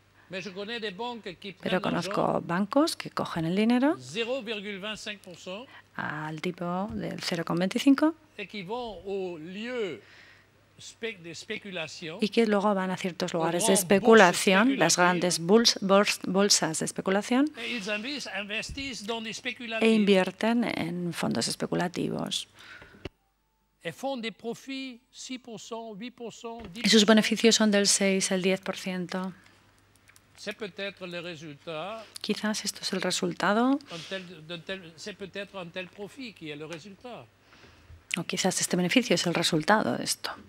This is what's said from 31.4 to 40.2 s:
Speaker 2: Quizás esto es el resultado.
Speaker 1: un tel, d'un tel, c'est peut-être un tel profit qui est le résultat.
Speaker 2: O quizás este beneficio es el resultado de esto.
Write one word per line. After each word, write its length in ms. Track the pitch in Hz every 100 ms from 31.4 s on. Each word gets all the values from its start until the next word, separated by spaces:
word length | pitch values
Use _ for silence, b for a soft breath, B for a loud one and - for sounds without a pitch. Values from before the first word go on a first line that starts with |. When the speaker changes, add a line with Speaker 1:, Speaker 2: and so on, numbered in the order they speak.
| 160 143 - 156 180 220 208 -
Speaker 2:
Quizás 420 | - 208 214 214
esto 180 | 196 -
es 100 | -
el 80 | 190
resultado. 800 | 185 - 180 156 175 208 247 285 -
Speaker 1:
un 80 | 170 -
tel, 160 | 190 180 165 156
d'un 120 | 170
tel, 220 | 160 190 165 165
c'est 200 | 214 190
peut-être 380 | 196 196 202 196
un 80 | 170
tel 220 | 185 180
profit 460 | - 202 - 247
qui 180 | 185 156
est 40 | 147
le 100 | 151
résultat. 580 | 165 208 196 247 202 117 _ b b b b b b - -
Speaker 2:
O 60 |
quizás 380 | 165 185 185 -
este 140 | - 180
beneficio 380 | 175 254 240 175
es 100 | 175
el 80 |
resultado 640 | 170 170 160 156 208 - -
de 60 |
esto. 260 | - -